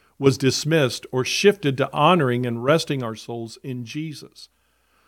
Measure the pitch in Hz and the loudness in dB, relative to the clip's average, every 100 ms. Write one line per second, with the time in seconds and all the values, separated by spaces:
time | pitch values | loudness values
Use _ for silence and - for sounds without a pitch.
0 | _ - 139 - 131 - 147 160 127 - | _ 0 2 4 2 0 0 2 2 -2
1 | - 127 120 - 202 202 143 131 135 147 | -6 -4 -4 2 2 2 0 0 -2 2
2 | 151 180 131 120 123 117 127 160 - 135 | 4 4 2 0 -2 -2 2 0 0 -4
3 | 117 110 - 117 113 - 139 123 113 151 | -6 -8 -10 -10 -10 -12 -12 -10 -10 -10
4 | 160 135 65 - - _ _ _ _ _ | -10 -12 -18 -20 -20 _ _ _ _ _